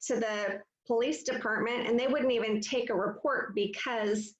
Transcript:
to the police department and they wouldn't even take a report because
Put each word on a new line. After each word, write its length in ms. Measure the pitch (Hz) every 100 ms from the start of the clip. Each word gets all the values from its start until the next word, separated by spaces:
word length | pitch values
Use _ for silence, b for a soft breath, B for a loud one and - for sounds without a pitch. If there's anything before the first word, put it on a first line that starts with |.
| -
to 100 | 226
the 440 | 220 208 196 196 - _ -
police 360 | 233 269 311
department 640 | 262 254 214 220 226 240 226
and 120 | 233
they 60 | 262
wouldn't 260 | 285 254
even 280 | 233 220 214
take 260 | - 254 -
a 40 |
report 600 | 165 208 - 294 262 -
because 800 | 202 202 - 262 226 208 214 -